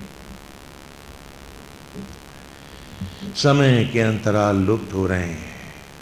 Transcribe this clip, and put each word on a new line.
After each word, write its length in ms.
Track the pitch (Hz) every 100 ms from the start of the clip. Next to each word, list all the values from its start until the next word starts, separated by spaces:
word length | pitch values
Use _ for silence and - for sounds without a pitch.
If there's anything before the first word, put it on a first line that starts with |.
| 69 69 69 69 69 69 69 69 71 69 69 69 - - 69 69 69 71 69 69 67 71 71 69 69 71 69 - - - - - -
समय 520 | - 143 143 139 120 110
के 80 | 117
अंतराल 560 | 110 110 107 104 104 98
लुप्त 380 | 95 110 -
हो 120 | 95 92
रहे 220 | 92 87
हैं। 220 | 80 73 69 69 71 69 69